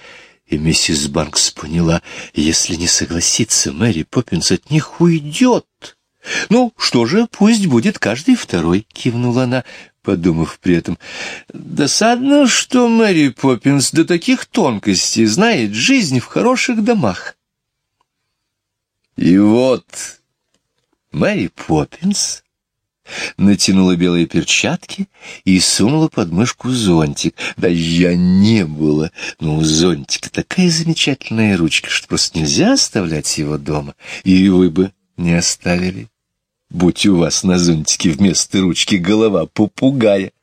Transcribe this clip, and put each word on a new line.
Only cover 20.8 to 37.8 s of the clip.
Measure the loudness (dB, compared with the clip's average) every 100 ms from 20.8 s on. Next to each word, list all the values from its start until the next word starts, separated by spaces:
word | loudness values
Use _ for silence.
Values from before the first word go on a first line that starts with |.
| _ _ _
Мэри | -2 -2 -2 -4
Поппинс | -8 -4 -2 -2 -6 -4 -4 -6 -8 _ _ _ _ _ _ -16 -12 -12 0
натянула | 2 2 2 4 4
белые | 2 2 2 0
перчатки | -2 -2 -2 -2 -4 -8 -10 -10 _ -20 -6
и | 0 2
сунула | 2 0 2 2 0
под | -2 -2
мышку | 0 -2 -2 -6
зонтик. | -2 2 2 2 -2 -6 -6 -10 -4
Дождя | -2 0 0 2 2
не | 2 2 4 4 2
было, | 0 -2 0 0 -2 -8 -14 -8
но | -4 -2
у |
зонтика | 0 2 0 -2 -6 -10 -8
такая | -10 -4 0 0
замечательная | 0 -2 -2 -2 -4 -4 0 0 2
ручка, | 0 -2 -4
что | -6 -4
просто | -4 -2 -4
нельзя | -2 0 2
оставлять | 2 0 -2 -4 -4 -4 -6
его | -4 -6
дома, | -4 -6 -6 -14 -18 -6
и | 2 4 6
вы | 4 4
бы | 2 -2 -4 _ -6
не | 0
оставили, | 0 0 -4 -4 -2 -4 -8 -14 _ _ _ _ _ _
будь | 0 0 2 2
у | 2
вас | 2 0
на | 0 2
зонтике | 2 0